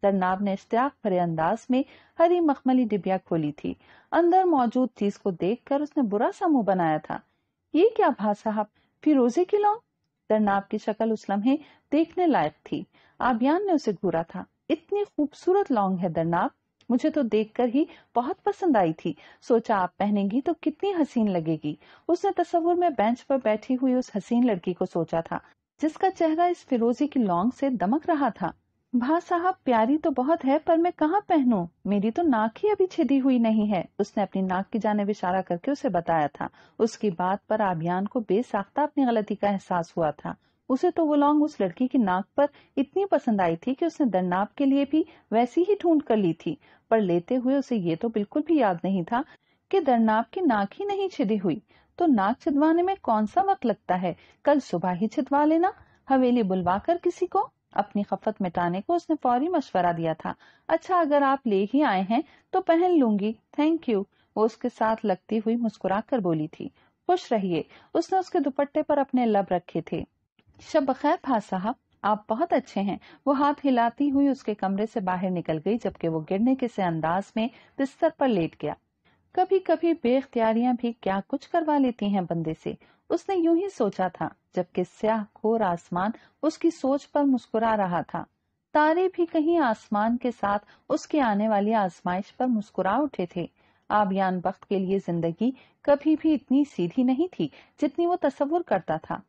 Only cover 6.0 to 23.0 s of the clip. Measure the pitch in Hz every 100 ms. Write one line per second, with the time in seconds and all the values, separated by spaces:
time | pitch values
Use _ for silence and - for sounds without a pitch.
6 | 233 202 294 403 370 285 196 185 165 156
7 | - - _ _ _ _ _ 294 415 453
8 | 359 247 208 208 226 214 214 _ _ _
9 | - 285 240 240 359 415 415 440 _ _
10 | _ _ _ 214 208 196 196 214 - 214
11 | 226 220 - 202 214 294 - _ _ 285
12 | 330 - 349 220 151 - - 151 180 _
13 | _ _ 240 233 254 330 403 320 - 180
14 | 185 160 170 180 175 _ _ 320 _ 403
15 | 403 - 294 - - 381 403 240 196 185
16 | 180 165 165 170 233 _ _ _ _ 240
17 | 311 302 240 214 214 - 247 247 330 -
18 | _ - 247 381 - 403 370 233 175 160
19 | 175 - - - - 233 226 208 180 _
20 | 202 208 196 226 285 320 - 302 392 370
21 | 285 - 214 175 156 156 151 151 - -
22 | - 339 403 370 349 349 330 349 349 269